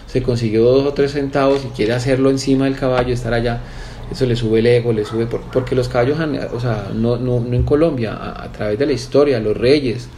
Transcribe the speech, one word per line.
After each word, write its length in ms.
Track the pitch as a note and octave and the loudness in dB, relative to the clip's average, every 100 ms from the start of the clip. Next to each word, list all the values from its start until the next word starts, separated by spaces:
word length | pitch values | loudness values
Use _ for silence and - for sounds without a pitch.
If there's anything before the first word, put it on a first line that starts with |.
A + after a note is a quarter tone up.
| - | -4
se 140 | C3 | -4
consiguió 400 | A#2+ A#2+ A2+ G#2+ A#2+ | 0 0 0 4 6
dos 200 | C3+ C#3 | 4 2
o 60 | |
tres 220 | C#3+ C#3 | 0 0
centavos 500 | C#3+ C#3 C#3+ C3+ C#3 | 0 -2 2 2 2
y 60 | B2+ | -2
quiere 240 | A#2 G#2+ | -2 0
hacerlo 360 | B2 B2 C3 C3+ | 0 0 2 2
encima 360 | C3+ C3+ C3+ C3+ | 0 2 2 2
del 100 | C3+ | 0
caballo, 380 | C3 B2 B2 | 0 0 0
estar 200 | A#2+ A#2 | -2 -2
allá, 280 | A#2 A#2+ A#2+ - - - - - | -2 -2 -4 -8 -14 -14 -14 -10
eso 140 | - B2+ | -4 0
le 100 | A2+ | 0
sube 240 | A2 A2+ | 2 2
el 80 | A#2 | 4
ego, 240 | B2 A#2+ | 4 2
le 140 | G#2+ G#2 | -2 -2
sube, 200 | A2+ A#2 | -2 -2
por-, 240 | - - | -4 -2
porque 200 | C3 B2 | -2 0
los 140 | B2+ A#2+ | -2 0
caballos 320 | B2+ B2+ D3+ | 0 0 0
han, 180 | D#3 C3+ - | -2 -4 -6
o 60 | A#2+ | -4
sea, 320 | B2 G#2+ G2+ | -2 -4 -4
no, 220 | A2 A#2 A#2+ | -2 0 0
no, 240 | B2+ B2 | 0 0
no 160 | A#2+ B2 | 0 0
en 80 | |
Colombia, 480 | B2 D3 E3 C3 A2 - | 2 4 2 0 -4 -6
a, 280 | G2 - | -10 -12
a 80 | - | -12
través 260 | - G#2+ G#2+ | -8 -4 0
de 100 | D3 | 0
la 40 | |
historia, 480 | B2+ - C#3 D3 A#2+ | -2 2 4 4 4
los 160 | G#2+ G#2 | 0 0
reyes, 540 | A#2 D3+ B2+ G#2+ - | 4 4 2 -6 -10